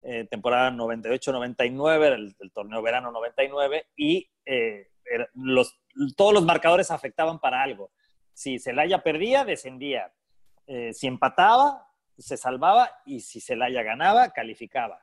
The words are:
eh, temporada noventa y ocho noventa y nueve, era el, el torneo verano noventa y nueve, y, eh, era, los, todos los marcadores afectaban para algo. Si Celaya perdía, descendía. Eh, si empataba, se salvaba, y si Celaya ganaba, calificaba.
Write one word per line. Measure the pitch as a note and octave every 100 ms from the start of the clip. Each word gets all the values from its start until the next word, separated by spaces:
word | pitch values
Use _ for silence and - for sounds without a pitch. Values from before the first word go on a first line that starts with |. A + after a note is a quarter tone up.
eh, | B2+ A#2+ A2
temporada | A2+ A#2+ B2 B2+
noventa | A#2+ A#2 A#2 A2+
y |
ocho | B2+ -
noventa | C3 B2 A#2+ B2
y |
nueve, | C3 D3+ D#3+ D3+
era | B2
el, | G#2 _
el | F#2+
torneo | - G2+ A2
verano | A2+ B2 B2
noventa | A#2 A#2 A#2
y | C#3
nueve, | C#3+ C#3 D3+ - -
y, | D3 F3+ - _ -
eh, | C3 A2+ G#2 G2 _ -
era, | A#2 A#2+
los, | B2+ C3 B2+ A#2+ _ _ - C#3 -
todos | G3+
los | G#3 E3+
marcadores | D#3+ E3 F3+ F#3+
afectaban | E3 C3+ - D#3+ E3
para | C3+ B2+
algo. | C3+ G#2 F#2+ _ _ _ _
Si | - C#3 B2+
Celaya | - B2 D#3+ F#3
perdía, | E3+ D3+ G#3 C4+ B3+
descendía. | D3 C3 C3 C#3+ B2+ F#2 _ _ _ _ _ _
Eh, | C3 A#2
si | G#2+ C3+
empataba, | B2+ C3 - F#3+ A#3+ C#4+ C4+ _ _ _ _
se | - C3
salvaba, | B2+ B2+ D#3+ G#3+ B3 - -
y | C3
si | - A#2
Celaya | - A#2+ B2 B2+
ganaba, | A2 A#2+ E3+ A3 B3
calificaba. | - A2+ A2 A#2 C3+ A2+ F2